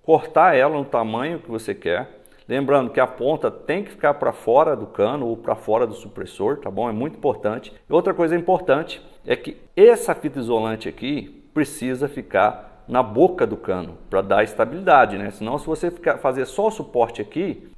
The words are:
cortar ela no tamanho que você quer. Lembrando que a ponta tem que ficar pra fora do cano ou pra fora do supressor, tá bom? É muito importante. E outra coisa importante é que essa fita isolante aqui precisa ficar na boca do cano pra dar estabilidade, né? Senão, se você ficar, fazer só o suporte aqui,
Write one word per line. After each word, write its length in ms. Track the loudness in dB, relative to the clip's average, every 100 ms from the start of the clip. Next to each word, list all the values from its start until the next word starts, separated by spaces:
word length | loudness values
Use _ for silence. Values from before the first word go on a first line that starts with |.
cortar 540 | 2 2 4 4 6 6
ela 200 | 4 0
no 80 |
tamanho 540 | -2 -2 -2 -4 -6 -8
que 120 | -8
você 240 | -8 -6
quer. 480 | -6 -2 -4 -4 -14 _ _ -6
Lembrando 420 | -4 2 2 2
que 80 | 0
a 80 | 0
ponta 440 | 0 -2 -2 -2
tem 340 | -4 -4 -4
que 60 | -6
ficar 240 | -2 0
pra 180 | 0 -2
fora 420 | -2 2 4 4
do 120 | 0 -4
cano 420 | 0 0 0 -4
ou 80 | -4
pra 180 | -4
fora 320 | -6 -2 0 0
do 80 |
supressor, 640 | -4 -16 -14 -12 -4 -4 -4
tá 120 | -6
bom? 180 | -6 -4
É 40 |
muito 240 | -4 -6 -4
importante. 560 | -4 -2 -4 -6 -8 -20 -2
E 40 |
outra 200 | 0 0
coisa 220 | 0 0
importante 680 | 0 0 0 0 0 -2 -12 -18 -14
é 120 | -6 -4
que 200 | -6 -16 -8 6
essa 380 | 8 8 2
fita 260 | -4 -6 -6
isolante 480 | -2 0 0 -4 -8
aqui 600 | -10 -6 -6 -8 -18 -8
precisa 540 | -2 -2 -4 -6 -4 -4
ficar 760 | -6 -2 2 2 2 -10 -20 -2
na 120 | 0
boca 440 | 0 4 4 4 -2
do 100 | -2
cano 400 | -4 -6 -6 -14 -4
pra 100 | -2
dar 220 | 2 2
estabilidade, 760 | 2 0 -2 0 4 6 6 2
né? 140 | -8
Senão, 260 | -8 -6 -6
se 100 | -4
você 240 | -4 -4
ficar, 280 | -2 -2 -2
fazer 260 | -2 -2
só 220 | -4 -2 -2
o 40 |
suporte 520 | -4 -4 -2 -2 -2
aqui, 480 | -10 -6 -6 -8 -16